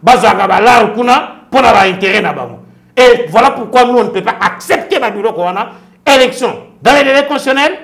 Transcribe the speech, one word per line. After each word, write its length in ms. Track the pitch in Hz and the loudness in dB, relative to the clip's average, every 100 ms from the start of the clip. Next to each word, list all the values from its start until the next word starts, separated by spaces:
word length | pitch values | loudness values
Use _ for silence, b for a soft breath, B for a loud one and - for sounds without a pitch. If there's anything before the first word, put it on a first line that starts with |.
bah, 140 | 196 247 | 4 4
ça, 160 | 226 | 2
bah, 140 | 190 190 190 | 0 0 2
là, 300 | 226 240 214 | 4 4 2
kuna, 380 | 214 247 269 311 - - | -2 0 0 -2 -16 -4
pour 120 | 262 | 0
avoir 220 | 247 208 | 2 2
intérêt, 380 | 190 185 190 208 | 0 -2 -2 -2
na 100 | 175 | -4
bango. 280 | 143 120 117 - b b - | -6 -12 -14 -20 b b 2
Et 300 | 247 233 - | 4 4 2
voilà 220 | 196 262 | 2 0
pourquoi 340 | 269 220 247 | 0 -2 2
nous, 140 | 240 247 | 2 2
on 60 | |
ne 40 | - | 0
peut 140 | 190 | -4
pas 140 | 190 - | -6 -4
accepter, 580 | - - - - - 349 | -6 -6 -4 -4 -2 -4
bah, 120 | 240 | -4
biloko 320 | 202 214 160 | -4 -6 -4
wana, 300 | 175 190 208 B B B - | -6 -4 -10 B B B 0
élection 480 | 269 254 - 240 - - _ | 2 2 0 -6 -6 -16 _
dans 120 | 226 | 0
les 120 | 285 | 2
délais 220 | 277 269 285 | 2 0 0
constitutionnels 480 | 285 269 269 294 381 | -4 -2 -2 -2 -4